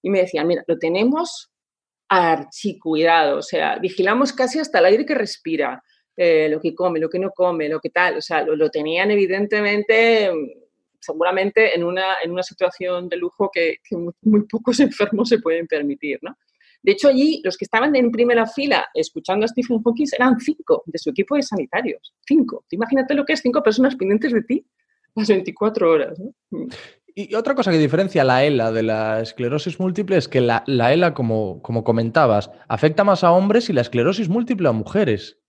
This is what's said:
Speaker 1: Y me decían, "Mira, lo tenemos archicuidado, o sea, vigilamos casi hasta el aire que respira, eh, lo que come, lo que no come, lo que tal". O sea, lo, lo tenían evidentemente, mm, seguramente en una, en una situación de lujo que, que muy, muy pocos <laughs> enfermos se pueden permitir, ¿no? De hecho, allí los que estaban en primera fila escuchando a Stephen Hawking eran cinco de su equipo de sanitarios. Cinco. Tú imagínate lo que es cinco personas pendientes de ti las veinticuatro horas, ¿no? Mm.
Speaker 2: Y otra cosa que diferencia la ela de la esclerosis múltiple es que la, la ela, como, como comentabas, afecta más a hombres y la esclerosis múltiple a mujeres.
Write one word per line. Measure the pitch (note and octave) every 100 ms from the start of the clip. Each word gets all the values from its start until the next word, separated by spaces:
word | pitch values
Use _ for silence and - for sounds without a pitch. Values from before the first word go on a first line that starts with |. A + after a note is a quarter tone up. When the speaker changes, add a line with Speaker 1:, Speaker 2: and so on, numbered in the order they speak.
Speaker 1:
Y | F3+
me | G3
decían, | F3+ E3 D#3+
"Mira, | F3 -
lo | E3
tenemos | D#3+ F3+ A#3 D4+ E4+ - - _ _ _ _ _ _
archicuidado, | F#3+ E3+ D#3+ D#3 - G#3 - D#3+ D#3 E3 E3 D3+ C#3+
o |
sea, | D3+ D#3+ D#3 -
vigilamos | F#3 F#3 F#3+ A3+ C4+
casi | - B3+ D#4
hasta | D#4 D4
el | B3+
aire | G#3+ C#4+
que |
respira, | C#4 G#3 - - D#3+ C3+ B2+ _ _ _ -
eh, | F3 D#3+ D#3
lo | D3+
que | D#3+
come, | D#3+ F3+ E3
lo | D#3+
que | F3+
no | F#3+
come, | F#3+ F3+ E3+ D3+
lo | D#3
que | D#3
tal". | - F3+ D#3+
O |
sea, | - D#3+
lo, | - D#3
lo | D3+
tenían | D#3 D3+ E3+ G3
evidentemente, | G#3 F#3+ F#3+ G#3 G#3+ G#3 G#3 G#3 A3 A3+ A3+ G3+
mm, | E3 C3+ - _ _ _ _
seguramente | - D#3 E3+ F#3 G3 G#3 A3
en | F3
una, | E3+ F#3 F#3+ F#3+
en | E3
una | F3+
situación | F#3 - F#3 - F3+ F3+ F3+
de | E3+
lujo | F3 _ G3
que, | F#3 E3+ - _
que | F#3
muy, | F3 -
muy | A3 G#3 G#3
pocos | A3 A#3 A#3+
<laughs> |
enfermos | C#4+ - G#3 G#3 A#3
se | A#3
pueden | - E3 E3+
permitir, | D#3 D3 C#3 D3 C3
¿no? | - - _ _ _ _
De | -
hecho, | G3+ C#4+
allí | C4 D4 D4+
los | F#3+ F3+
que |
estaban | G#3 A3 C#4 C#4
en | A#3+
primera | A3+ A#3+ A#3 A3+
fila | A#3 C#4+ G#3 -
escuchando | - D#3 - - G3
a | A3+
Stephen | A#3 B3 A#3
Hawking | A#3 A#3 C#4+ C4
eran | B3+ B3
cinco | - D#4 - - -
de | E3
su | -
equipo | C3 G3
de | C#4+
sanitarios. | C4+ G3+ C3+ F3+ B3 C#3+ - _
Cinco. | - D#4 B3 - _
Tú | F3+
imagínate | A3+ C4+ B3+
lo | C#4+
que | C#4+
es | -
cinco | B3 A#3+
personas | - G#3+ C4 C4
pendientes | F#3+ G#3+ D4+
de | A#3
ti | A3 C#4+ - _ _ _ _ -
las | G#3+
veinticuatro | G3 F#3 E3+ G#3 G#3+ E3+
horas, | D#3+ C3+ -
¿no? | G#3 - _
Mm. | D#3+ - - - _ _ -
Speaker 2:
Y | G3+
otra | A3 A3+
cosa | C4+ F#3+
que | E3
diferencia | D3 D#3 G3 E3+
la | C3 B2+
ela | C#3+ C#3 A2+
de | A2+
la | A2+ A2 A2 A2
esclerosis | A2+ - A#2+ D3 F3 D#3+
múltiple | F#3 F3+ F#3+ F#3+
es | -
que | C3+
la, | A#2+ A#2 -
la | C3 A#2
ela, | D3+ F3
como, | D3 A#2+ A2 G#2 F2+
como | - A#2
comentabas, | A2 A2+ A#2 A2+ C#3 G#2 - - _
afecta | A2 D#3 D#3
más | G3+ F#3
a | F3
hombres | F3 G3 A3 A#3+
y |
la | D#3
esclerosis | A#2+ A#2+ B2+ G3 G3
múltiple | G3+ A#3+ A3 E3
a |
mujeres. | A2+ G#2+ G3 F#3+ G#2 - _